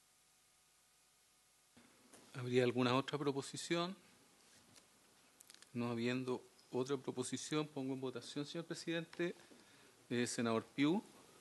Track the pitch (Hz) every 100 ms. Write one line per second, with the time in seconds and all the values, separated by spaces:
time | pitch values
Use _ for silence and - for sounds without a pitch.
0 | _ _ _ _ _ _ _ _ _ _
1 | _ _ _ _ _ _ _ - - -
2 | - - - 135 123 123 123 120 127 131
3 | - 143 147 135 131 - - 170 175 190
4 | - - - - - - - - - -
5 | - - - - - - - 120 120 117
6 | 120 127 127 123 - - - 123 131 139
7 | 131 123 127 127 - 151 151 143 135 131
8 | 131 120 - 147 143 170 160 165 - 165
9 | 165 - 175 - - - - - - -
10 | - 120 120 - 117 113 - - 143 196
11 | - - - -